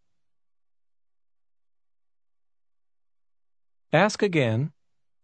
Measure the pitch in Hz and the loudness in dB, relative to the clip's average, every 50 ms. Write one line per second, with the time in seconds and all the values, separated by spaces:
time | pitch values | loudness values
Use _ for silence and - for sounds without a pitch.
0 | _ _ _ _ _ _ _ _ _ _ _ _ _ _ _ _ _ _ _ _ | _ _ _ _ _ _ _ _ _ _ _ _ _ _ _ _ _ _ _ _
1 | _ _ _ _ _ _ _ _ _ _ _ _ _ _ _ _ _ _ _ _ | _ _ _ _ _ _ _ _ _ _ _ _ _ _ _ _ _ _ _ _
2 | _ _ _ _ _ _ _ _ _ _ _ _ _ _ _ _ _ _ _ _ | _ _ _ _ _ _ _ _ _ _ _ _ _ _ _ _ _ _ _ _
3 | _ _ _ _ _ _ _ _ _ _ _ _ _ _ _ _ _ _ - 151 | _ _ _ _ _ _ _ _ _ _ _ _ _ _ _ _ _ _ 0 2
4 | 185 214 202 - - 202 175 160 135 117 110 113 139 156 - _ _ _ _ _ | 2 0 0 -2 -2 -2 0 0 0 0 0 -2 -2 -4 -8 _ _ _ _ _
5 | _ _ _ _ | _ _ _ _